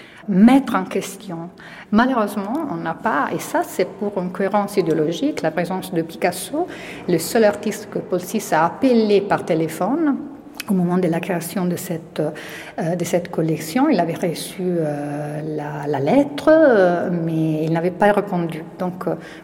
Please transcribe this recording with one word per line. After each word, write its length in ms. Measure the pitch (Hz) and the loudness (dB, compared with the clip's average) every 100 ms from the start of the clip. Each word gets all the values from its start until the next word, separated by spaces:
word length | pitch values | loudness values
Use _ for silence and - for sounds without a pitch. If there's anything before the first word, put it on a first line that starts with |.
| - - - | -20 -14 0
mettre 460 | 185 220 269 269 196 | 6 8 8 6 -2
en 100 | 190 | -2
question. 640 | 202 - - - 165 170 - - - - | -4 -6 -10 -12 -10 -10 -14 -20 -20 0
Malheureusement, 760 | 208 254 254 208 214 196 269 320 | 2 4 2 0 -2 -4 -4 -4
on 60 | 170 | -4
n'a 180 | 165 160 | -6 -4
pas, 320 | 220 269 254 | -2 0 -2
et 80 | 170 | -4
ça 220 | - 294 | -2 -2
c'est 240 | 339 - 175 | -2 -2 -4
pour 320 | - 208 202 | -2 -4 -4
une 120 | 180 | -4
cohérence 440 | - 196 208 202 - | -2 0 0 0 0
idéologique, 680 | 170 160 151 170 277 294 | 0 2 0 0 -2 -2
la 80 | 160 | -2
présence 420 | 160 175 190 185 | -2 -2 -4 -2
de 80 | 175 | -4
Picasso, 640 | 165 - 190 180 - 285 359 - - - - | -4 -2 -2 -2 -6 -4 -4 -8 -14 -10 -2
le 120 | 170 | 0
seul 240 | - 240 | 0 2
artiste 460 | 214 202 220 202 - | 4 2 -4 -6 -8
que 80 | - | -10
Paul 200 | 165 185 | -4 -4
six 340 | 180 220 - | -4 -6 0
a 120 | 156 165 | 2 2
appelé 560 | - 269 240 214 202 | 2 4 4 6 4
par 240 | - 165 - | 4 0 2
téléphone, 720 | 165 160 - 185 285 311 254 - - - - - | 0 0 -2 0 2 2 0 -4 -14 -18 -14 -2
au 60 | |
moment 240 | 190 175 180 | 2 2 2
de 100 | 185 | 2
la 120 | 165 | 0
création 460 | 170 175 165 - 180 | -2 -4 -4 -2 -2
de 100 | 175 | -2
cette, 440 | - 165 - - 151 151 - - - - | -4 -8 -6 -4 -4 -4 -12 -14 -12 -6
euh, 160 | 165 175 | -4 -2
de 80 | |
cette 260 | 175 180 175 | -2 -2 -2
collection, 580 | - 160 156 - 247 294 | -2 0 -2 -2 0 2
il 120 | 226 | 2
avait 160 | 170 151 | 0 -2
reçu, 480 | 190 151 - - | -4 -4 -8 -6
euh, 760 | 180 175 156 147 147 147 147 151 151 151 | -2 0 -2 -2 -6 -6 -6 -6 -6 -6
la, 300 | 147 151 147 | -6 -6 -2
la 140 | 143 | 0
lettre, 500 | 139 247 285 - - | 4 4 2 0 4
euh, 640 | 320 311 220 185 175 185 | 8 8 6 6 2 0
mais 540 | 175 165 160 160 156 160 | -2 0 0 0 0 0
il 60 | |
n'avait 200 | 165 175 | 0 0
pas 200 | 180 208 | 2 4
répondu. 520 | 208 196 180 165 156 160 - | 4 0 -2 -2 -6 -12 -8
Donc, 260 | 180 175 - | -8 -6 -6
euh, 80 | 160 - - | -6 -8 -18